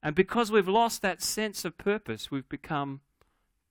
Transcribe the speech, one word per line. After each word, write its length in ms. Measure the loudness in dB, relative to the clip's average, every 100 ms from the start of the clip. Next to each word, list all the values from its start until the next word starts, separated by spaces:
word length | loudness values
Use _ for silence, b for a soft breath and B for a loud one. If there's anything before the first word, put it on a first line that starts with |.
And 140 | -2
because 380 | 2 2 4 4
we've 160 | 4 4
lost 340 | 4 2 2
that 180 | -2 -2
sense 440 | -4 -2 -4 -4
of 120 | -8 -4
purpose, 540 | -2 -2 -2 -8 -6
we've 180 | -6 -6
become 520 | -12 -4 -4 -4 -8 _ _ _ _ _ _ _